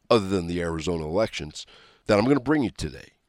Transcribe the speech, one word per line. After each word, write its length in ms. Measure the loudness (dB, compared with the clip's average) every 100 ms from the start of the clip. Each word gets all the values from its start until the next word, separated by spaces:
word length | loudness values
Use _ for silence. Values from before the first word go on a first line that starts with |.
| _
other 200 | 2 4
than 180 | -2 0
the 140 | -2
Arizona 440 | -2 -2 -2 -4
elections, 640 | -2 0 -2 -4 -12 -14 -18 -20 -20 _ 0
that 100 | 2
I'm 100 | 4
gonna 120 | 2
bring 240 | 2 0
you 80 | 0
today. 440 | -4 -10 -10 -20 _